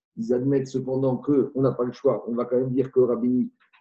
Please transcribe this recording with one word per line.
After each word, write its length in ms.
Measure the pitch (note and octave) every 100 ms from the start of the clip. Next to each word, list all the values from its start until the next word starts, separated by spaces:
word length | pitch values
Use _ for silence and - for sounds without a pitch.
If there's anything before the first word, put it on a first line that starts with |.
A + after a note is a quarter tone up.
| _ -
ils 160 | A2+
admettent 340 | B2 C3+ C#3 C3+
cependant 480 | B2+ B2+ C3 C3+ B2
qu'on 460 | - C#3+ A2+ C3
n'a 100 | C3+
pas 120 | B2
le 80 | B2
choix, 300 | - C#3 - -
on 60 |
va 100 | A#2
quand 140 | A#2+ B2
même 120 | C3
dire 220 | B2+ C3
que 80 | B2+
Rabbi 500 | A#2+ A2+ B2 B2+ A#2+ _ _ _